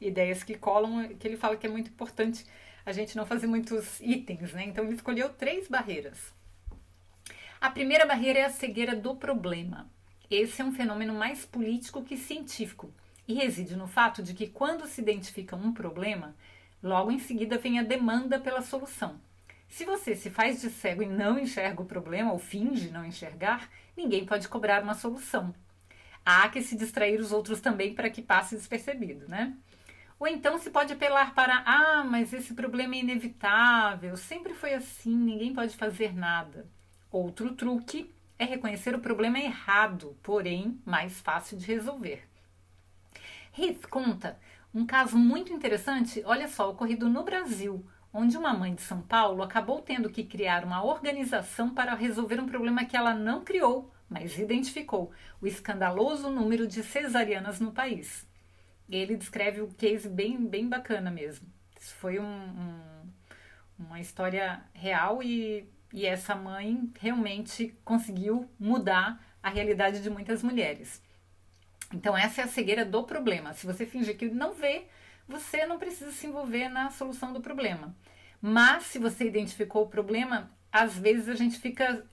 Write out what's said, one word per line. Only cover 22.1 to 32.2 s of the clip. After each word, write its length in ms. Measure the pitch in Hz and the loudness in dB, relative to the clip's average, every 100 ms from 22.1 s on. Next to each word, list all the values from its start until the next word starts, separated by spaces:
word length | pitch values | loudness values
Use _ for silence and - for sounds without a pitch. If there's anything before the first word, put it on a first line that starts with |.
| 180 226 | -2 0
ou 60 | 180 | -2
finge 520 | - 202 240 254 170 | -4 -2 0 0 -4
não 140 | 165 | -6
enxergar, 640 | 165 - 160 175 190 240 - - - | -10 -10 -12 -2 0 0 -4 -20 -18
ninguém 300 | - 311 196 | -6 0 0
pode 240 | 190 208 - | 2 -2 -2
cobrar 340 | 240 208 202 | 0 4 4
uma 120 | 208 | 2
solução. 600 | 208 233 254 - 220 180 - - _ - - - - | -4 -6 -6 -4 -2 -2 -8 -16 _ -20 -20 -20 0
Há 240 | - 180 208 | 6 8 8
que 140 | 269 | 4
se 120 | 240 | -4
distrair 460 | 226 220 - 208 220 | -4 -4 2 2 2
os 120 | 220 | 2
outros 280 | 208 214 214 | 0 0 0
também 340 | 262 208 196 | 0 0 0
para 140 | - 233 | -2 -4
que 140 | 226 | -2
passe 340 | - 190 196 220 | 4 4 4 -4
despercebido, 720 | - 233 277 269 190 139 143 | -6 -6 -4 -4 -6 -8 -8
né? 260 | 185 262 - - - - - - - | -4 -4 -6 -16 -20 -20 -20 -20 -4
Ou 80 | 311 | -2
então 320 | 320 294 339 | 2 2 2
se 120 | - | 2
pode 220 | - 294 | 2 2
apelar 420 | 285 285 277 269 | 2 4 6 6
para, 280 | 269 254 254 247 | 4 6 4 6
"Ah, 360 | 277 311 302 | 6 8 6
mas 300 | 269 240 | 4 2